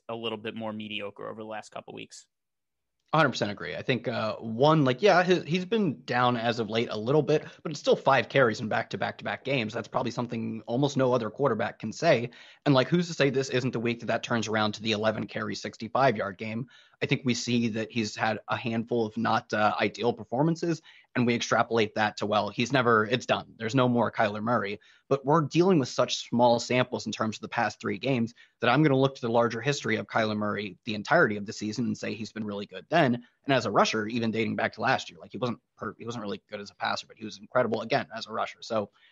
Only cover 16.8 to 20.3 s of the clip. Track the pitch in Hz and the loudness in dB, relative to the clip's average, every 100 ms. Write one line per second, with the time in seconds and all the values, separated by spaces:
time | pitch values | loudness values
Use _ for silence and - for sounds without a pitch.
16.8 | _ - 120 139 127 117 - 120 117 110 | _ -6 -2 0 0 -2 0 0 0 -2
17.8 | 107 120 107 - 113 107 - 110 117 113 | -4 -2 -4 -2 -2 -2 -4 -6 -4 -4
18.8 | 113 120 110 113 113 110 - 107 107 85 | -2 -2 -2 -2 0 0 0 0 2 2
19.8 | 107 - 117 113 104 | -2 0 -2 -2 -4